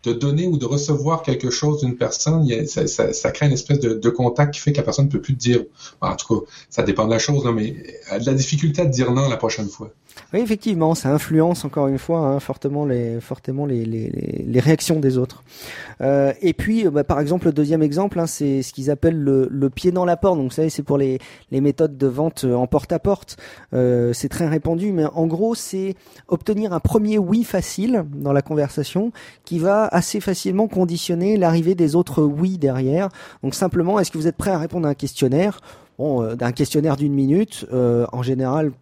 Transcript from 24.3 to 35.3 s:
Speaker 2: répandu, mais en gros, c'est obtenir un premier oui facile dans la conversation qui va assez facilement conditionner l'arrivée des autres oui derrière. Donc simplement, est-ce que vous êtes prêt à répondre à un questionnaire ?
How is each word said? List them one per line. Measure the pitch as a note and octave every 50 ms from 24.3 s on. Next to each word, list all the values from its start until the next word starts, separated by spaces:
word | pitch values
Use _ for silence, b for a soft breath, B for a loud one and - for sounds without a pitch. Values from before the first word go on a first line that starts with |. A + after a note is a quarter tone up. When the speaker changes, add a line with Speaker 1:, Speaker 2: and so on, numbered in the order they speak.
| - - E3+
Speaker 2:
répandu, | D3+ D#3 D#3+ - E3 E3 E3+ G3 G#3+
mais | G3 E3 D3+
en | D3 C#3+ E3 E3
gros, | E3 D#3+ E3 G#3+ A3+ A#3
c'est | - - - - F#3+ F#3+ G3 F#3 B B B B B B
obtenir | - F3 E3 - - G#3+ G3+ A3 G3+ F3+
un | D#3+
premier | - - - A3 G#3+ G#3 G#3+
oui | G#3+ F#3+ E3+ G#3 A#3 A#3
facile | - - F#3 F3 - - - G3 A#3+ B3+ G#3 D#3+ D3 C#3
dans | C#3+ C#3+ C#3+ C#3
la | C#3 C#3
conversation | - D#3 D3+ C#3+ C3+ - D3+ C#3 - - F3+ G#3+ A#3+ B B B B B B _
qui | - E3+
va | E3 D#3+ F#3+ G3+ G#3+ A3 - -
assez | F3+ F3 - - G#3
facilement | - G3+ F#3 - - G3 F#3 G3 A3+
conditionner | G#3 - F#3 F#3 E3+ E3+ E3+ - - F3 E3+ F3+ G3+ A3
l'arrivée | G#3 F3+ E3 E3 E3+ D#3+ E3+ G3
des | F3 E3+ D3+ D3
autres | F3 F3 - - - D3+
oui | D3 C#3+ D3 F3 F#3 F#3+
derrière. | F3 D3 C3+ B2+ C3 C3 C3 C#3+ - G3 - B B B B B B -
Donc | C3+ C3
simplement, | - G3 E3+ - D#3 E3 F3 G#3 G#3
est-ce | F3 -
que | -
vous | D#3+ D#3
êtes | E3+ -
prêt | - - G3
à | F#3+
répondre | D#3+ D#3 E3 - F3+ D#3+
à | D3
un | C#3+
questionnaire ? | - - C3 - - C#3 B2+